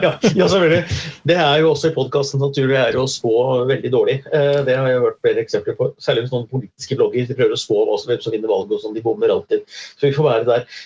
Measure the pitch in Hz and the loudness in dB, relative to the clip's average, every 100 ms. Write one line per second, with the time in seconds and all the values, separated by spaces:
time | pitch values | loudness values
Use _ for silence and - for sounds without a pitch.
0 | 165 151 226 185 180 185 165 175 165 - | 4 2 0 2 2 4 4 2 0 -6
1 | 160 - 143 175 151 151 160 139 156 - | -8 -6 0 2 4 4 2 2 0 -2
2 | 123 143 139 135 139 139 131 135 117 127 | -2 -2 -2 -2 -2 0 0 2 2 0
3 | 135 - 117 113 131 127 127 131 120 131 | -2 -2 0 2 2 0 0 -2 0 2
4 | 139 135 - 156 143 143 131 131 131 127 | 2 0 -2 0 2 2 2 0 2 2
5 | 117 - 120 110 113 104 - - 131 - | 0 0 0 0 -2 -4 -4 -4 -4 -4
6 | - 117 123 123 117 131 104 - - 135 | -2 -2 -2 -4 -4 -6 -8 -12 -6 0
7 | 107 120 123 123 113 - - 104 107 104 | 0 0 -4 0 0 0 -2 0 0 0
8 | 120 117 113 110 110 95 101 104 107 110 | -2 -4 -4 -4 -2 -2 -2 -6 -6 -6
9 | 113 107 113 90 - 107 - - - - | -4 0 0 0 0 -4 -4 -18 -20 -2
10 | 143 139 151 113 117 120 - - | -2 2 2 2 2 0 -2 -14